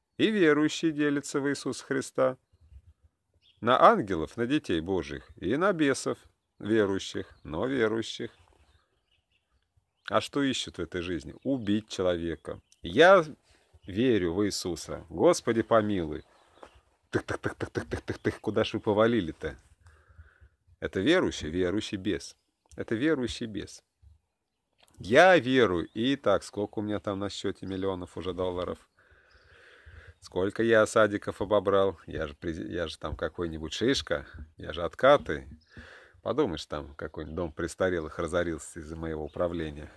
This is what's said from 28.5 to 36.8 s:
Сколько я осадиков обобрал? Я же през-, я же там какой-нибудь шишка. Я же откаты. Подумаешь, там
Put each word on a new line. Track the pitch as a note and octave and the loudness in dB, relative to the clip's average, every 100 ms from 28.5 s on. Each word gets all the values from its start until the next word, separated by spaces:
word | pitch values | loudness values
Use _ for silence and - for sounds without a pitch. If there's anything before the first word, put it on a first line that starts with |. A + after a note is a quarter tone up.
| F2+ F2+ F2+ _ _ _ _ _ _ _ - - - - - - - | -4 -6 -8 _ _ _ _ _ _ _ -20 -20 -20 -20 -20 -20 -20
Сколько | - F2+ G2 - | -10 -2 -2 0
я | A2+ A2 | 4 6
осадиков | G#2+ A2+ G#2+ G2+ - - | 6 6 4 2 -6 -6
обобрал? | G2 G#2 F#2+ G2 G2 F2+ - | 0 2 4 4 2 -2 -10
Я | D2+ D#2 | -6 -6
же | |
през-, | C#2+ F2 E2 E2 | -6 -8 -6 -6
я | F#2+ D#2+ | -6 -6
же | - | -8
там | D#2 D2+ | -10 -6
какой-нибудь | E2 - F2 D#2+ D#2 | -6 -4 -6 -6 -8
шишка. | - A#2 C3+ - C#2+ C#2+ - - - | -2 0 0 -2 -4 -6 -16 -18 -16
Я | E2 | -12
же | D#2+ | -6
откаты. | E2+ - C3 C#3+ - D2+ C2 - _ - - - - _ | -6 4 6 6 4 -8 -8 -20 _ -20 -20 -20 -20 _
Подумаешь, | - A#2+ C#3 D#2 - | -4 0 0 -2 -8
там | D2+ | -10